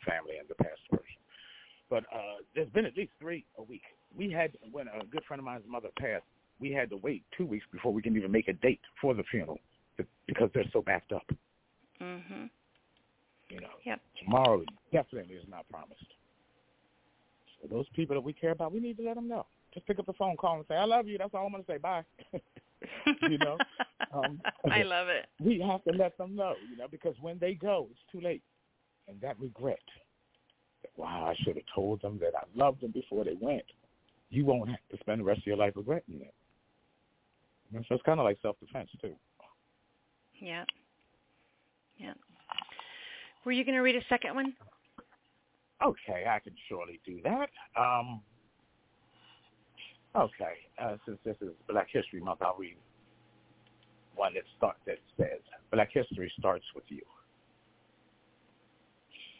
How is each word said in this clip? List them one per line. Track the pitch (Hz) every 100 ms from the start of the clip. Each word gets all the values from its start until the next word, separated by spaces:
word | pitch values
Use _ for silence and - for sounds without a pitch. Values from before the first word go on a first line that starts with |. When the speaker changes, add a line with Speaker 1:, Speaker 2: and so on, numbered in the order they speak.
| 92
Speaker 1:
family | 82 78 76
and | -
the | -
past | 80 78 -
person. | - - - _ - - - - - _
But, | 117 110
uh, | 113 104 104 -
there's | 151 139
been | 190
at | 202 151
least | 190 -
three | 160 170 - -
a |
week. | 110 113 - - _ -
We | 202
had, | 165 156 135 110
when | 120 113
a | 107 107
good | 151 -
friend | 139
of |
mine's | 131 123 104
mother | 120 107 -
passed, | 131 95 - _ _ -
we | 139
had | 139 117
to | 98
wait | 139 107 - -
two | 165
weeks | 104 -
before | 90 123
we | 107
can | 113 110
even | 95
make | 107 95
a |
date | 92 127 - - -
for | 139
the | 110 -
funeral | 110 78 78 - _ _ -
be-, | - _ -
because | - 110
they're | 123 104
so | 113
backed | 101 92 -
up. | 98 - - _ _ _ _ _ -
Speaker 2:
Mm-hmm. | 180 180 175 196 233 - _ _ _ _ _ _ _ _ -
Speaker 1:
You | -
know, | - -
Speaker 2:
Yep. | - 107 - -
Speaker 1:
tomorrow | 95 127 127 98 76 - _
definitely | 160 135 120 90 92
is | 85
not | 87 -
promised. | 80 78 - - _ _ _ _ _ _ _ _ _ _ _ _ _ _ -
So | 73
those | 113 139
people | - 160
that | 139
we | 135
care | - 165
about, | 165 160
we | 214
need | 240 226
to |
let | 226
them | 233 233
know. | 226 - _ _
Just | 180 -
pick | 202
up | 196
the |
phone, | - 190 165
call, | 180 160
and | 151
say, | 165
"I |
love | 214 240 208
you." | 196
That's | 202
all | 190 202
I'm |
gonna | 196 185
say. | 147
Bye. | 170 175 165 - -
<laughs> | 180 - - - _ - - 294 285
You | 320 147
know? | 143 165
Speaker 2:
<laughs> | - - - - -
Speaker 1:
Um, | 143 135 147 - - 147
Speaker 2:
I | 208
love | 196 175 180
it. | 143 - -
Speaker 1:
we | 180 196
have | 196 190
to | -
let | 185 180 -
them | 185
know, | 202 190 - -
you | 120
know, | 135
because | 151 170 117
when | 160 175
they | 180
go, | 175 196 185 117
it's | - _
too | 180 175
late. | 147 - _ _ _ _ _ -
And | 101
that | 135 110
regret, | 127 110 131 - - - _ _ _ _ _ _ _ _
that, | - -
"Wow, | 82 85 82
I | 85
should | - 76
have | -
told | 95 98 107
them | 101 104
that | 85
I | 78 85
loved | 113 139 135
them | 120
before | 123 - 101
they | 98 90
went." | 123 139 - - _ _ _ _ _
You | 135 139
won't | 123 110
have | 120 -
to | 107
spend | - 113
the |
rest | 98 101
of | 104
your | 104
life | 101 101
regretting | 107 165 - 76
it. | 69 - _ _ _ _ _ _ _ _ _ _ _ _ -
And | 113 117
so | 123
it's |
kinda | - 156
like | 110 101
self-defense, | 107 - - 135 - -
too. | 98 - _ - - _ _ _ _ _ _ _ _ -
Speaker 2:
Yeah. | 180 170 - - _ _ _ _ _ _ _ _ _ _ _ -
Yeah. | 185 - _ _ - - - - - - - - - -
Were | 247
you | 247
gonna | 262 262
read | 254 247
a | -
second | 240 -
one? | 262 269 254 - - _ - - _ _ _ _ _ _ -
Speaker 1:
Okay, | 285 - - 90 110
I | 107
can | 98 87 -
surely | 92 87 85
do | - 87
that. | 123 247 285 - - 113
Um, | 123 120 123 113 - _ _ _ _ _ _ _ _ _ - - _ _ _ - - - _ 220
okay, | 120 - 85 85 - -
uh, | 117 104
since | - 98
this | 113 101
is | 95 - -
Black | 104 90
History | 120 - 90
Month, | 92 85
I'll | 90 92
read | 87 87 - _ _ _ _ _ _ _ _ _ _ _ _ 101
one | 98
that | 90 - -
start, | 104 - 98
that | 87 - -
says, | 90 - - - _
"Black | 110 104
history | 139 - 95 90 -
starts | 95 90 -
with | 69 -
you." | 71 - - _ _ _ _ _ _ _ _ _ _ _ _ _ _ _ _ _ _ _ - -